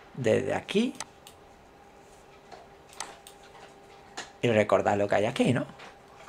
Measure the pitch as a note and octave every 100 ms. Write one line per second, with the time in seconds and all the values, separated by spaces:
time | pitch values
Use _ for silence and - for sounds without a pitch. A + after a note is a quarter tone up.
0 | - - A2+ G#2+ G2 G2 - G3+ B3 -
1 | - - - - - - - - - -
2 | - - - - - - - - - -
3 | - - - - - - - - - -
4 | - - - - B2 G#2+ G#2 G2 F#2+ G2+
5 | G2+ G2 A2 - A3+ A#2+ - - - -
6 | - -